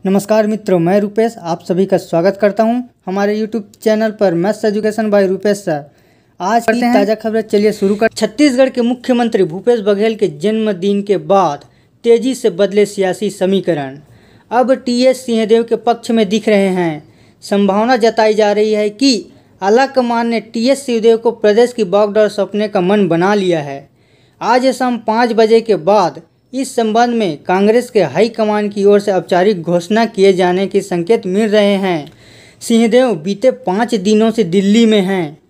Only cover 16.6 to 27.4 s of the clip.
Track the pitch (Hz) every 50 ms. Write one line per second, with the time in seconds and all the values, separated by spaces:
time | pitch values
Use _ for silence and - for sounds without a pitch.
16.6 | 196 190 185 180 175 165 156 151 - - _ _ _ _ _ _ - - 208 202
17.6 | 202 196 190 208 220 240 262 233 208 226 220 233 220 220 220 202 214 208 208 208
18.6 | 214 220 214 208 214 214 208 214 269 277 247 196 - - - - _ _ _ _
19.6 | 185 196 214 247 269 269 269 262 247 233 240 233 233 233 233 220 214 226 - 233
20.6 | 226 254 277 262 - - 240 226 202 233 226 220 226 233 214 - - 214 208 220
21.6 | 240 - - - 214 175 180 202 214 208 202 220 214 202 208 - 196 185 - 208
22.6 | 214 208 208 202 180 180 208 208 202 170 165 165 175 196 208 208 190 180 170 160
23.6 | 143 147 139 139 - _ _ _ _ _ _ _ _ _ _ _ 160 202 240 262
24.6 | 247 262 254 - 262 247 240 226 - - 220 226 247 226 226 208 226 214 226 226
25.6 | 226 226 202 165 151 185 202 214 180 160 139 160 - _ _ _ _ _ - 262
26.6 | 269 - - - 233 220 208 233 240 240 240 226 214 180 151 139